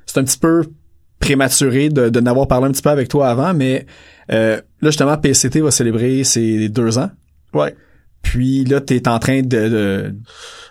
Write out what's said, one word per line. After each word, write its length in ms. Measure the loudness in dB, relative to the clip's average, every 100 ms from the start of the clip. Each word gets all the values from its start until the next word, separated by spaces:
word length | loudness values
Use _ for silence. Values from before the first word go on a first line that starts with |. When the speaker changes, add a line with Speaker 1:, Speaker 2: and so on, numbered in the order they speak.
| -6
Speaker 1:
c'est 140 | -2
un 40 |
petit 140 | -2 0
peu 260 | 2 2 0 -10 _ _ _ -6
prématuré 720 | 0 2 2 2 2 2 2
de, 200 | 2 2
de 100 | 2
n'avoir 280 | 2 2 2
parlé 200 | 2 0
un 40 |
petit 100 | -2
peu 80 | 0
avec 180 | 0 0
toi 220 | 0 0
avant, 240 | 0 0
mais, 320 | 0 0 -2 -6 -20 -20 _ -4
euh, 260 | 0 0 -2 -6 -2
là, 80 | -2
justement, 280 | 2 0 2
P 160 | 2
C 160 | 2 0
T 120 | 0
va 100 | 0
célébrer 520 | 0 0 0 0 0
ses 440 | 0 0 0 0 -2
deux 280 | 0 0 0
ans. 100 | -4 -10 _ _ _
Speaker 2:
Ouais. 220 | -4 -4 -6 _ _ _ _
Speaker 1:
Puis 440 | -4 0 0 0 0
là, 160 | -2
t'es 260 | 0 0 2
en 100 | 0
train 240 | 0 0
de, 60 | 0
de 680 | 0 0 0 0 -2 -6 -10 -16 -20 -20 -20 -20